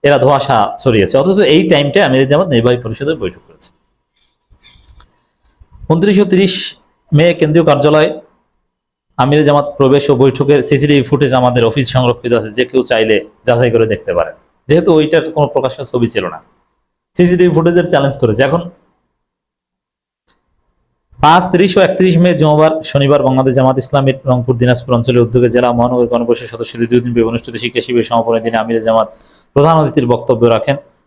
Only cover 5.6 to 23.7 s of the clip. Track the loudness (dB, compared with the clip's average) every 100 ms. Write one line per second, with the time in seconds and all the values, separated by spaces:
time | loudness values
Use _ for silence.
5.6 | _ -10 -4 0 2 2 2 2 0 -2
6.6 | -6 -10 _ _ _ 2 2 0 0 2
7.6 | 2 2 2 2 0 -4 -16 _ _ _
8.6 | _ _ _ _ _ -4 0 2 2 0
9.6 | -2 -2 2 2 2 2 2 0 0 0
10.6 | 0 0 2 0 0 0 0 0 0 0
11.6 | 0 0 -2 0 -2 -2 -2 -2 -2 -4
12.6 | -2 -2 0 0 2 0 -4 _ -2 0
13.6 | 2 0 0 -4 -4 -4 -4 -8 _ _
14.6 | -2 0 2 2 2 0 -2 -2 -2 -2
15.6 | -4 -6 -6 -2 -2 -2 -6 -10 -20 _
16.6 | _ _ _ _ _ 0 2 2 2 2
17.6 | 2 0 0 0 -2 -2 -2 0 0 -2
18.6 | -6 -18 _ _ _ _ _ _ _ _
19.6 | _ _ _ _ _ _ _ _ _ _
20.6 | _ _ _ _ _ 0 4 4 4 2
21.6 | 2 2 2 2 2 4 2 2 2 4
22.6 | 2 0 -4 -2 2 2 2 0 0 2
23.6 | 0